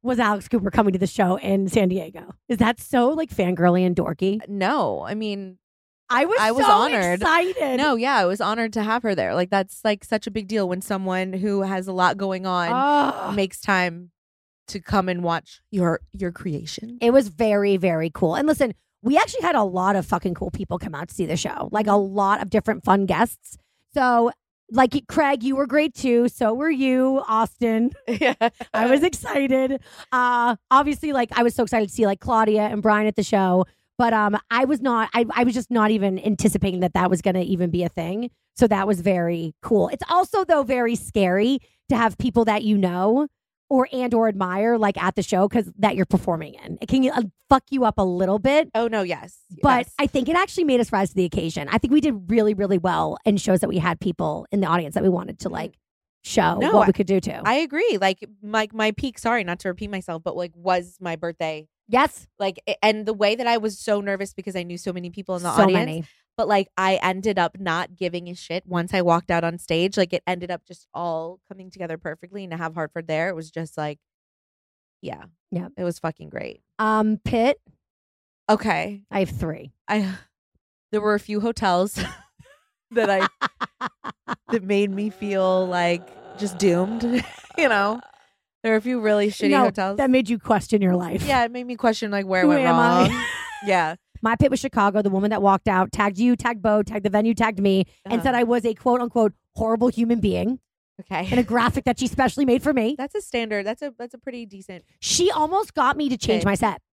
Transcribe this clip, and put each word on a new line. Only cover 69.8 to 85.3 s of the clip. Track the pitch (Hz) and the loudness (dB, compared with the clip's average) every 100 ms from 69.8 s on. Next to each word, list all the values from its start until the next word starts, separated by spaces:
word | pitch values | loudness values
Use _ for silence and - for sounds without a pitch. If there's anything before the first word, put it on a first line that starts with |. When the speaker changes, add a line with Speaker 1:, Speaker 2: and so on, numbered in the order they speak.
| 185 202 | 0 0
Speaker 2:
Like, | 175 | -2
it | 180 - | -2 -4
ended | 180 180 | -6 -6
up | 175 | -10
just | _ 175 _ | _ -20 _
all | 147 175 160 165 190 _ | -8 -6 -6 -8 -14 _
coming | 190 185 | -20 -20
together | 190 170 160 | -14 -10 -10
perfectly. | 170 160 180 202 | -10 -12 -14 -14
And | 185 | -12
to | 165 | -8
have | 165 | -8
Hartford | 165 156 170 165 | -6 -8 -8 -6
there, | 156 175 | -4 -2
it | 165 | -6
was | 160 | -10
just | 165 160 - | -10 -10 -8
like, | 151 147 _ _ _ _ _ _ _ _ _ _ | -8 -8 _ _ _ _ _ _ _ _ _ _
yeah. | - - 175 _ _ | -14 -14 -18 _ _
Speaker 1:
Yeah. | 175 180 277 | -10 -10 -8
Speaker 2:
It | |
was | 180 170 | -8 -6
fucking | 165 - 156 | -10 -10 -14
great. | - 60 - _ - | -12 -12 -14 _ -4
Speaker 1:
Um, | 220 220 214 214 | -2 0 0 -2
Pitt. | - 233 240 - _ _ _ _ _ _ _ _ - | -2 0 2 0 _ _ _ _ _ _ _ _ 0
Speaker 2:
Okay. | 214 214 160 170 202 _ | 0 0 -2 -4 -10 _
Speaker 1:
I | 202 | -4
have | 185 | -2
three. | - 160 160 - _ - | -4 -6 -8 -14 _ -4
Speaker 2:
I, | 214 190 190 _ _ _ _ _ _ _ | -2 -2 -6 _ _ _ _ _ _ _
there | 214 | -2
were | 208 | 0
a | 208 | -2
few | - 208 | -2 -2
hotels | 226 226 202 175 202 - 180 - _ _ | -2 -2 0 2 0 -2 -8 -10 _ _
<laughs> | - 571 _ _ _ | -20 _ _ _ _
that | 226 208 | -2 2
I, | 196 - _ - _ 226 _ | 2 0 _ -8 _ -12 _
Speaker 1:
<laughs> | 170 _ - - - 151 - | -12 _ -16 -14 -12 -12 -4
Speaker 2:
that | 233 | -6
made | 190 202 202 | 0 0 0
me | 196 214 | -2 -6
feel, | - 208 | -6 -4